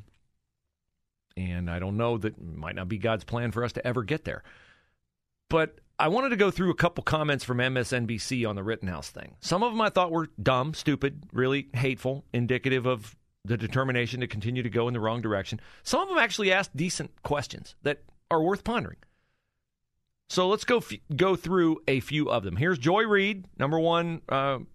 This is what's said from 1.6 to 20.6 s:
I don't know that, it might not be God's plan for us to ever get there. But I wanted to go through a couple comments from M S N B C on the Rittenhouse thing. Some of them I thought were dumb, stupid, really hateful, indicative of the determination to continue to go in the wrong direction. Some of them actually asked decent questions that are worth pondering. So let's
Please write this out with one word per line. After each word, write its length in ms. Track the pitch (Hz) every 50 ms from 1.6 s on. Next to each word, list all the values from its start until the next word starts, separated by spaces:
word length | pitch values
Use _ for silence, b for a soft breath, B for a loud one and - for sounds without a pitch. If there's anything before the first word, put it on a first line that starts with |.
| 87 87
I 80 | 85 87
don't 180 | 90 98 101
know 220 | 107 117 117 120 110
that, 180 | 95 107 107
it 200 | - - 85 78
might 200 | 76 78 82 92
not 120 | 92 92 90
be 100 | 117 101
God's 260 | 95 113 110 104 -
plan 260 | - 117 117 120 117
for 140 | 98 113 120
us 80 | 117 -
to 140 | 120 -
ever 160 | 123 123 131 117
get 200 | 95 147 160 -
there. 200 | - - - - B B B B B B B B B B B B _ _ _ _ _ _ _ _ -
But 320 | 160 160 160 151 - - _ _ _ -
I 100 | 147 156
wanted 200 | 180 240 262 269
to 80 | 233
go 140 | 196 208 196
through 200 | - - 190 180
a 60 | 160
couple 260 | - - 175 - - -
comments 420 | - 156 156 151 151 143 131 -
from 160 | - 127 120
M 160 | 123 131 131
S 160 | 127 120 - 131
N 140 | 123 120
B 120 | 110 117 104
C 260 | - - 131 127 117
on 100 | 107 104
the 80 | 98 95
Rittenhouse 480 | 107 113 - - 92 87 73 71 -
thing. 260 | - - - - - -
Some 220 | - - 170 185 220
of 100 | 240 220
them 80 | 226
I 80 | 220 202
thought 240 | - 190 180 175 160
were 160 | 165 160 151 - -
dumb, 340 | 101 135 131 127 127 151 160
stupid, 500 | - - - 143 - - 139 143 147 - - -
really 360 | 113 127 131 139 143 135 - -
hateful, 520 | 120 127 135 131 107 - 127 135 139 - - -
indicative 540 | 120 120 110 123 123 - 135 131 127 117
of 300 | 127 127 110 107 - - _ _ _ _ _ -
the 120 | 98 117
determination 640 | 113 110 104 - 131 135 135 127 123 120 117 127 123
to 60 | 127
continue 360 | 117 - 107 98 117 123 127 120
to 80 | 123
go 180 | - 117 117 120
in 60 | 123
the 60 | 117
wrong 200 | 107 110 113 120
direction. 400 | 113 110 104 98 95 - - 107 B B B B B
Some 180 | - - 294
of 80 | 381 392
them 100 | 370 320
actually 340 | 233 220 175 - 202 190 185
asked 240 | 190 190 - -
decent 340 | 135 165 180 - - 156 - - - -
questions 520 | - 147 143 - - - - - - - - -
that 200 | 147 147 - - - - _ _ -
are 120 | 170 160 156
worth 220 | 175 202 196 -
pondering. 340 | - 233 233 135 87 - - - _ _ _ _ _ _ _ _ _ _ _ _ _ _ _ _ _ _ _ _ _ _ _ _ -
So 180 | - 180 185 185
let's 160 | 208 208